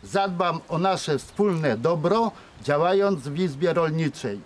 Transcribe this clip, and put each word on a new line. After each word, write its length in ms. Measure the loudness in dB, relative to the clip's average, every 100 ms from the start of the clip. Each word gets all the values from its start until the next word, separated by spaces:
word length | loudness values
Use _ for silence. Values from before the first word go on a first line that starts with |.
Zadbam 560 | -2 -2 0 0 -2 -2 -4
o 80 | 0
nasze 400 | 2 0 0 -2
wspólne 600 | -4 0 2 2 0 0
dobro, 540 | 0 2 2 2 0 -4 -20 -10
działając 640 | -2 0 2 2 2 0 -4
w 120 | -2
Izbie 340 | -2 0 0
Rolniczej. 640 | 2 0 0 -2 -2 -6 -8